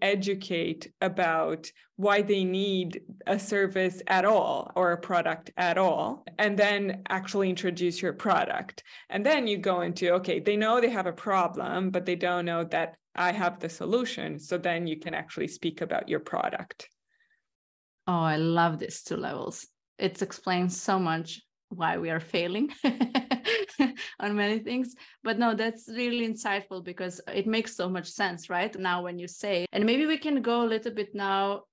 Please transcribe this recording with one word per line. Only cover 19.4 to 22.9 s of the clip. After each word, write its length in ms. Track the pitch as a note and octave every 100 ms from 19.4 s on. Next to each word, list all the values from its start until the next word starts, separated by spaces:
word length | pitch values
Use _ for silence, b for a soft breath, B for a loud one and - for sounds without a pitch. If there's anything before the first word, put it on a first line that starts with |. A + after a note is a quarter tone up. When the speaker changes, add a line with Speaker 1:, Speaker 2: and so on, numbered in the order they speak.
| - - - _ _ -
Speaker 2:
It 240 | F#3 -
explains 580 | F#3+ - F#3+ F3+ F3+ F3+
so 160 | - F#3+
much 420 | E3+ D#3+ E3 - _ _ _
why 280 | F3 E3 E3+
we 100 | E3
are 100 | D#3+
failing 540 | D#3+ F3+ F3 G3+ D4 -
<laughs> 1400 | C4+